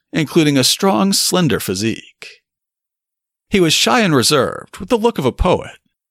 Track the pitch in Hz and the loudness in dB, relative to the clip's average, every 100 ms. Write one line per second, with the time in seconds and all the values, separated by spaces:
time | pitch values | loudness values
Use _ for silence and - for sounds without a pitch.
0 | _ - 151 - 151 139 123 - 196 214 | _ -6 0 2 2 2 0 0 0 2
1 | 196 196 - 180 160 95 - 95 110 101 | 0 0 0 0 0 0 -2 -4 -4 -6
2 | - _ - - _ _ _ _ _ _ | -10 _ -20 -20 _ _ _ _ _ _
3 | _ _ _ _ _ 202 165 143 226 247 | _ _ _ _ _ 0 2 2 2 2
4 | 208 143 107 151 101 - - - 185 226 | 2 2 2 2 0 -4 -14 -18 -4 -2
5 | 226 226 135 - 185 139 - - _ _ | 0 0 -2 0 0 0 -2 -18 _ _
6 | _ | _